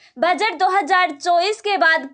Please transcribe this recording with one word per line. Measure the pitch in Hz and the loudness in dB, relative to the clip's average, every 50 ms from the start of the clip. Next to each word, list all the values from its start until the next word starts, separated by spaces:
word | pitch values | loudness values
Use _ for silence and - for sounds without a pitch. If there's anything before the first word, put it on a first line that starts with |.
| _ _ _ | _ _ _
बजट | 247 277 339 359 269 415 440 - | -2 -2 0 0 0 -2 -2 -2
दो | 302 370 370 | 0 0 0
हज़ार | 370 403 349 285 370 359 359 339 | 0 0 0 2 2 2 2 0
चौबीस | - - - 359 349 339 349 403 427 - | -2 -4 -2 0 0 2 0 0 -4 -4
के | - 415 403 | -4 -4 0
बाद | 370 339 320 320 294 262 277 | 2 2 2 2 0 -2 -8